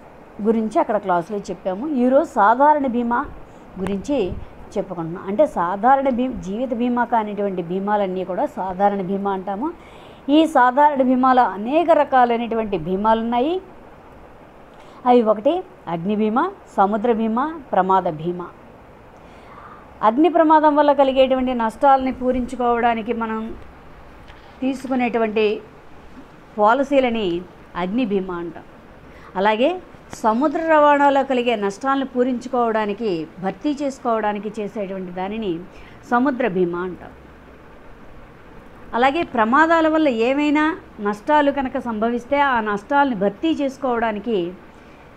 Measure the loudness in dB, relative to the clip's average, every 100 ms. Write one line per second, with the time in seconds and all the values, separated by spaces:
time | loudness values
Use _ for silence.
0 | -20 -20 -20 -4 0 0 0 -2 0 -2
1 | 0 -2 -2 -8 -8 -8 -6 -6 -2 0
2 | 4 4 2 2 4 6 4 4 0 -2
3 | -2 -2 -4 -12 -20 -20 -18 -8 -6 -6
4 | -4 -2 -2 -6 -12 -18 -10 -8 -8 -8
5 | -8 -8 -6 0 0 0 -4 0 2 2
6 | 2 -2 -4 -6 -8 -6 -4 -2 -2 -2
7 | 0 -2 -2 -4 -4 -4 -6 -4 -2 -2
8 | -2 -4 -6 -4 -4 -4 -8 0 0 0
9 | -4 -4 -4 -4 -6 -6 -6 -8 -18 -20
10 | -20 -12 2 2 4 4 4 6 4 4
11 | 2 4 4 4 2 0 0 0 4 4
12 | 4 4 4 2 -2 -4 -2 -4 -2 0
13 | 2 2 0 0 0 -2 -8 -20 -20 -20
14 | -20 -20 -20 -20 -20 -20 -20 -20 -20 -4
15 | 4 4 4 2 0 -2 -6 -16 -10 -6
16 | -2 0 0 0 -2 -6 -8 0 0 2
17 | 0 0 0 -2 -4 -6 -2 0 2 2
18 | 0 -4 -6 -8 -12 -18 -20 -20 -20 -20
19 | -20 -20 -20 -20 -20 -20 -20 -20 -20 0
20 | 0 4 4 4 6 6 6 4 4 4
21 | 4 4 2 2 0 -2 -2 2 4 4
22 | 2 -2 -2 -2 -4 -2 0 2 2 0
23 | -4 -4 -4 -6 -8 -14 -18 -20 -20 -20
24 | -20 -20 -20 -20 -20 -6 -6 -4 -4 -2
25 | 0 0 0 2 0 0 -8 -20 -20 -20
26 | -20 -20 -20 -20 -12 0 2 2 2 2
27 | 2 0 -2 -4 -8 -18 -14 -8 -4 -2
28 | -2 -2 -4 -8 -10 -12 -18 -20 -20 -20
29 | -20 -20 -12 -2 0 2 0 -2 -10 -20
30 | -20 -4 -2 2 0 0 2 4 6 6
31 | 4 2 0 0 0 0 -2 -2 -2 -2
32 | -2 -2 -2 -2 -4 -2 0 0 -2 -4
33 | -4 -4 -6 -6 -8 -4 -4 -4 -6 -4
34 | -4 -2 -2 -4 -8 -8 -8 -8 -8 -8
35 | -8 -8 -8 -6 -6 -6 -10 -20 -20 -20
36 | -2 0 0 0 -2 0 -2 -2 -8 -10
37 | -16 -20 -20 -20 -20 -20 -20 -20 -20 -20
38 | -20 -20 -20 -20 -20 -20 -20 -20 -8 0
39 | 0 0 -2 0 2 4 4 4 2 2
40 | 0 0 0 0 0 2 0 -4 -12 -6
41 | -6 -4 0 2 2 0 -4 -6 -6 -4
42 | -2 -4 -2 0 2 0 -2 -4 0 0
43 | 2 0 -2 0 -2 0 -4 -4 -4 -2
44 | -2 -4 -2 -2 -4 -8 -20 -20 -20 -20
45 | -20